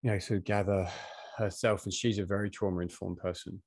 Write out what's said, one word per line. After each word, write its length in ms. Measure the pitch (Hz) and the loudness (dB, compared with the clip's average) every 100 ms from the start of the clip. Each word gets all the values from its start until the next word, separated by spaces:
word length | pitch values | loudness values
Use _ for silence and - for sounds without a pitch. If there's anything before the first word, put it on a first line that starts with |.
you 80 | 127 | 2
know, 80 | 104 | 0
sort 200 | - 107 | 2 -2
of 60 | |
gather 420 | - 104 98 98 92 - - - - - | 2 2 4 4 2 -4 -10 -14 -14 -4
herself. 460 | 107 - 117 104 | -2 2 2 2
And 100 | - | 0
she's 240 | 92 120 104 | 0 2 2
a 80 | 92 | 2
very 240 | 98 101 | 0 0
trauma-informed 680 | - 101 90 87 - 95 90 | 0 0 2 -2 -4 -6 -2
person. 440 | 92 90 - 95 | -4 -4 -8 -12